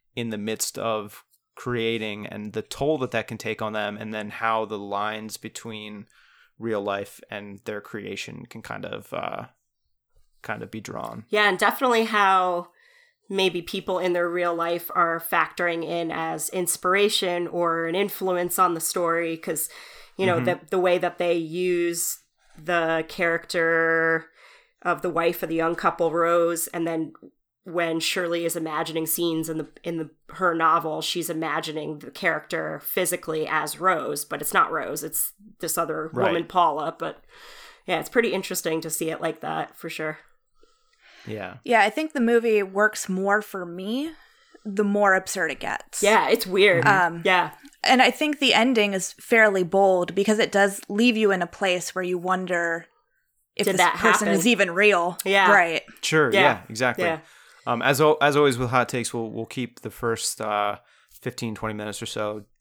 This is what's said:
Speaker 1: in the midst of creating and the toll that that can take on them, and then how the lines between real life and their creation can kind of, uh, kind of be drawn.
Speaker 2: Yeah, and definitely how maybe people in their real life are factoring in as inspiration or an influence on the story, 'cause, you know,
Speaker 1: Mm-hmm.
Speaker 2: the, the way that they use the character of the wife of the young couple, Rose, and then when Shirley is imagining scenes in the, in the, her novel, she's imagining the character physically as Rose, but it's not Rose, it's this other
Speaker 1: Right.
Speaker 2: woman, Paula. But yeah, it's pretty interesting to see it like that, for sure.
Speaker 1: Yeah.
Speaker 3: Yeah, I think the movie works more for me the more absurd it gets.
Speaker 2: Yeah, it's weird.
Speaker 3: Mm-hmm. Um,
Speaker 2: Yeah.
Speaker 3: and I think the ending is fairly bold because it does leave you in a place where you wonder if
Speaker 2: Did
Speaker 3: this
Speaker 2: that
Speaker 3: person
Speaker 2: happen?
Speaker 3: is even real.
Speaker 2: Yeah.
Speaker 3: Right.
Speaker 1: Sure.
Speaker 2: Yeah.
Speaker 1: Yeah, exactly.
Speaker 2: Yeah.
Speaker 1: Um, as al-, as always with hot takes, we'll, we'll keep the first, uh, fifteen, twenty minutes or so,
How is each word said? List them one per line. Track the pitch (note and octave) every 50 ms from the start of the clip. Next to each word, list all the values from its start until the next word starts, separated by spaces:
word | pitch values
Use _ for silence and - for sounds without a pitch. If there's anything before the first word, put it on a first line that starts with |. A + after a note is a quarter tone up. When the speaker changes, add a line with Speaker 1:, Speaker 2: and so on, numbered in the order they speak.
| _ _ _
Speaker 1:
in | A#2+ A#2 A#2
the | G#2+ G#2
midst | G#2 A2 A2 G#2+ - - - -
of | G#2 A2+ A2 G#2+ G2+ G#2 - - _ _ _ _ _ _ _
creating | - - B2 B2 A#2+ A2+ A2+ A2+ A2+ A2 G#2+ G#2 G#2 G#2
and | - - G#2 G#2 G#2+
the | G2 A2
toll | - - - - D3 D3 D#3 C#3
that | C3 A#2+
that | - A2+ G#2+ -
can | A#2+ G#2+
take | - A2 G#2+ -
on | A2+ G#2+
them, | G#2+ G#2+ G#2 G#2 G#2 G#2
and | G#2+ G#2+
then | G#2+ G#2+ G#2 G#2
how | - - A2+ A2 A2 A2+ A2
the | G#2 G#2+ G2+
lines | G2+ G2+ G2+ G2+ G#2 G#2+ G#2+ G#2+ A2 A2 -
between | - - A2 - - - A#2 A2 G#2+ G#2+ G#2 G#2 G2+ G2+ - _ _ _ _ _ _ _ _ _ _
real | A2 A#2 A2 G2+
life | G2+ G2+ G2 G2+ G2+ - - - - _
and | G#2+ G2+ G#2 G#2 G2 F#2+ _
their | - G#2+ G#2
creation | G2+ - - G#2+ G2+ G2 G2 - - - - - -
can | - - A2+
kind | - - - - -
of, | - - G#1+ - -
uh, | - - - - - - - - _ _ _ _ _ _ _ _ _ _ _ _ _ _ _ _ _ _
kind | - - G#2+ A2+
of | G#2+ G2+
be | - A2
drawn. | G2+ - - - - - A2+ A2+ G#2+ _
Speaker 2:
Yeah, | G#3 G#3 G#3 G3+
and | F#3+ F3+
definitely | G#3+ G#3 - - C4+ B3+ A#3+ A3+ A3+
how | A3 A3 G#3 G3+ F#3+ F#3+ F#3+ F3+ F3+ F3 F3 F3 - _ _ _ _ _ _ _ _ _ _ _ _
maybe | G3 F#3+ F#3+ F#3 E3+ F3
people | E3+ - - F#3+ F3+ - F#3 F3
in | F3+ F3+
their | F3 F3 F3 E3+
real | E3+ F3+ F3 F3 E3+
life | E3 E3+ E3+ F3 E3+ - - -
are | F#3 E3+ E3 E3 E3 - -
factoring | - E3+ D#3 - - - F3 E3+ E3 E3+ D#3+
in | D#3 E3+ E3+ E3+ E3
as | D#3+ E3 D#3+ D#3+ D#3+ D#3 - -
inspiration | - F#3 F3+ E3+ - - - F3+ F#3 G3+ G#3 G#3+ G#3+ - G3 F3+ F3 F3 F3 E3
or | - F3 F3 E3 E3 E3 E3
an | E3 E3
influence | F#3+ G3+ F#3+ - - F#3+ F#3 F3+ F3 F3+ E3+ - -
on | F#3 F3 E3+
the | D#3+
story, | D#3+ - - F#3 F3 E3 E3 E3 E3+ E3 E3 D#3+
'cause, | - G3 E3 D3 - - - - - - - - - - _
you | - F#3+
know, | F#3 F3
Speaker 1:
Mm-hmm. | E3 D3+
Speaker 2:
the, | F3+ F3 - - _
the | G3+ F#3
way | F3+ F#3 F3 F#3
that | F3+ F3 - -
they | F3 F3 F3
use | E3+ E3 D#3 D#3+ F3+ F3+ F3+ F3 F3 E3+ E3+ E3+ E3 - - - - _ _ _ _ _ _ _ -
the | D3+ E3+ F3 E3+ E3 D#3+ E3 D#3+ D#3+ D#3+
character | - - F3 E3+ E3 E3+ - - - F3 E3 E3 E3 E3 E3 E3 E3 E3 E3 E3 E3 D#3+ D#3+ - _ _ - - - _ _ _ _ _
of | - F3 F3 D3
the | - F3+
wife | D3+ E3 E3 E3+ E3+ -
of | - D#3+
the | E3
young | D#3+ E3 E3+ E3+
couple, | D#3+ - F3 E3 - E3+ D#3+
Rose, | D3+ E3+ E3 E3+ E3+ E3+ E3+ E3+ E3+ E3 - -
and | - F3 E3
then | E3 E3 E3 D#3+ C#3+ - - - - _ _ _ _ _ _ _
when | F#3+ E3 F3 E3+ E3 E3 E3
Shirley | D#3+ - - G3 F3+ E3+ E3+ E3+ E3+
is | E3 D#3+
imagining | E3+ D#3+ D#3+ D3+ D#3 E3 D#3+ D#3 E3 D#3+
scenes | D#3 - - E3+ E3+ D#3+ D#3+ D#3+ E3
in | D#3+
the, | D#3+ D3+ - _ - -
in | F3 E3+
the, | D#3+ D#3+ D3+ _ _ _ - -
her | - F#3+ F3
novel, | E3 E3 E3 D#3 D#3+ E3+ D#3 D#3+ D#3 D#3+
she's | D#3 - - F3 D#3+ F3+
imagining | E3 D#3+ E3 D#3 D3 D#3+ D#3 D#3+ D3+ D#3 D3+ D3 D#3 D3
the | C3 A2+
character | - - G3 E3+ D#3 D3+ - - - D#3+ D#3 D#3 D#3 D3 -
physically | - - G3 F3+ F3 F3+ F3 - E3 D#3+ D#3 D#3
as | - - D#3 C#3+ D3+ - -
Rose, | E3+ F#3+ F3+ D#3 C3+ C#3 D3 C#3+ -
but | - - C#3+
it's | D3 -
not | - F#3 E3 -
Rose, | E3 D#3 B2+ F#2 D3 D3 D#3+
it's | D#3 - - - - - _ G3+ G#3+ - _
this | - D#3+ - F3
other | E3+ D#3 D#3 D#3 D#3 D#3+
Speaker 1:
Right. | D3+ A#2+ A#2
Speaker 2:
woman, | - F3+ E3+ E3
Paula. | - - F#3 F3 D#3+ C#3+ D#3 D3 D#3+ - -
But | D#3+ D#3+ - - _ _ - - - - - - - - - _ _
yeah, | - F3+ D#3+
it's | - -
pretty | - B3+ A3+ -
interesting | D3 F#3+ F#3+ - D3+ - - E3 D#3+ D#3+
to | D#3+ D#3+
see | D#3 - E3 D#3+
it | D#3 -
like | E3 E3 D#3+ -
that, | - D3+ D#3+ D#3 D3+ - - -
for | - E3
sure. | - - D#3 D#3 D3+ - - _ _ _ _ _ _ _ _ _ _ _ _ _ _ _ _ _ - - -
Speaker 1:
Yeah. | A2 G#2+ G#2+ F#2+ F#2 F#2 - _
Speaker 3:
Yeah, | - A#3+ A3
I | G3 G#3
think | G#3+ D#4 D#4 D#4
the | - C#4+
movie | A#3 A#3 A#3+ A#3 A3+ A#3 A3 G#3
works | G3 F#3+ F#3+ G3 G#3+ G#3+ G#3 - - -
more | F#3 F#3 F#3+ G3 G3+ G#3
for | G#3 - - F#3+ F3+
me | F3 E3+ F3+ F#3+ G#3 A3+ C4 D4 E4 D#4+ - - _ _ _ _ _ _ - _
the | G#3+ G3 G#3 G#3
more | G3+ G3+ G#3 G#3 G3 F#3+
absurd | F#3 F#3+ - - F#3+ E3+ D#3
it | C3 -
gets. | - - - - - - - - -
Speaker 2:
Yeah, | G3+ A3 G3+ D#3 C#3
it's | G#3+ A3 -
weird. | F#3 F3+ G3 G3 G#3 F3 E3+ E3
Speaker 3:
Mm-hmm. | - G3 F#3+ F3 E3 E3+
Um, | E3+ E3
Speaker 2:
Yeah. | F#3 F#3 F3+ E3 D#3 - - - - - _
Speaker 3:
and | - - C4 B3
I | B3+ A#3
think | B3 - D#4 D4+ C#4+ -
the | C#4 B3 -
ending | - A3+ C4 C4 A3 G#3 G3+ G3
is | F#3+ F3+ - -
fairly | - - - A#3+ A3+ A3 G#3 G3 F#3+ F#3
bold | D#3+ G3 G3 G3 F#3+ F#3 F3+ F3 - F3
because | G3 G3+ A3 G#3+ G#3+
it | A3+ -
does | - G3 G3 G3 F#3+ - - -
leave | G3+ G#3 A#3+ B3 A3+
you | A3 A3 G3
in | G3 F3+
a | F3 F3
place | - - G3+ F#3+ F3+ F3+ E3+ - -
where | F#3 F#3
you | F3+ F3+
wonder | F3 F3 F3+ F#3 F#3 F#3 F3+ F3+ E3+ E3+ E3+ E3 E3+ E3+ _ _ _ _ _ _ _ _ _ _ _ _ _ _
if | - G3+
Speaker 2:
Did | G3+ F#3+
Speaker 3:
this | F3+
Speaker 2:
that | F3 E3+ -
Speaker 3:
person | - G#3+ A3+ F#3 G3+ G#3+ G3+
Speaker 2:
happen? | G3+ F#3+
Speaker 3:
is | E3+
even | A#3+ A#3 F#3 G3 F3
real. | E3+ F#3 G#3 G#3+ G3 F3 E3+ F3 E3+ - -
Speaker 2:
Yeah. | G3 G3 G3 F#3+ F3+
Speaker 3:
Right. | G3+ F#3+ F3 E3+ D#3+ - - - - -
Speaker 1:
Sure. | - - D#3 D#3 D3 B2
Speaker 2:
Yeah. | - G3
Speaker 1:
Yeah, | F#3 D3 A#2+ G2 - -
exactly. | A2+ G#2+ B2+ B2 A#2 - F3+
Speaker 2:
Yeah. | E3+ D#3+ D#3 - - - - - _ - - _
Speaker 1:
Um, | - A#2+ A#2
as | - C3+ C#3 B2
al-, | D#3 D3+ D#3 -
as | C#3+ D3 C#3
always | D3 D3 C#3 B2
with | A#2 C3 A#2
hot | A#2+ B2 A#2+ -
takes, | - B2 A2+ -
we'll, | - A#2+ A2+ A2
we'll | A2 A2+ A2+
keep | - - C3+ B2 A#2 - -
the | - A2+
first, | - - - A#2 A2+ A2 - - - -
uh, | A2 G#2+ G#2 G#2 G#2 G#2 G2+ - _ _ _ _ _ _ - -
fifteen, | - B2+ - - - A2+ G#2+
twenty | - - A2 G#2+
minutes | G#2 G#2 G#2+ G2+ -
or | A2+
so, | G#2+ - A2 G#2+ G#2 G#2+ G#2+ G2+ _ _ _